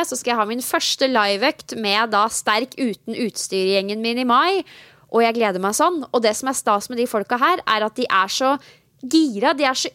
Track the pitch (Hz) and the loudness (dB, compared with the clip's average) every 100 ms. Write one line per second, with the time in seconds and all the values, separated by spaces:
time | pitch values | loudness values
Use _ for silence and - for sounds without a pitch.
0 | 330 - - 240 208 233 247 339 - - | 0 -4 -2 -2 -2 -4 -4 -2 -2 0
1 | 262 247 202 196 254 - - - 208 202 | 0 2 2 0 0 -2 -8 -6 0 0
2 | 233 208 220 - - 214 247 - 254 190 | 2 2 0 0 0 0 0 -4 -4 -4
3 | - 220 226 - - 190 185 196 196 214 | -8 -4 -4 -4 -4 -2 0 0 0 -4
4 | 226 240 254 240 330 392 - - - _ | -4 -2 2 2 2 0 -4 -12 -20 _
5 | - 226 233 226 220 180 190 214 311 349 | -4 2 2 2 0 0 -2 0 0 0
6 | 254 - 226 214 262 254 - 202 - 247 | -2 0 0 0 -4 -4 0 0 -2 -4
7 | 240 220 202 247 285 359 - 214 214 233 | -2 -2 -2 0 2 2 0 0 0 -2
8 | 247 190 196 - 262 277 - - _ _ | 0 2 0 0 0 0 -4 -20 _ _
9 | 254 320 311 202 254 320 277 254 - | 0 2 2 2 0 2 0 0 -4